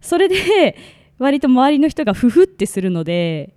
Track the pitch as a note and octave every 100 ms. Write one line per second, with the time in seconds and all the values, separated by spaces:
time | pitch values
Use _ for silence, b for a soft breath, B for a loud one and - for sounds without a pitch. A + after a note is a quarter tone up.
0 | - F4 F#4+ F#4+ F4 G4+ C#4+ - B B
1 | B _ C4 C#4+ C#4 B3+ C4+ D4 D4+ D#4
2 | D4+ G3 B3 C4 F#4+ _ G3+ - F#3 F3
3 | D#3+ F3 E3+ D#3+ C#3+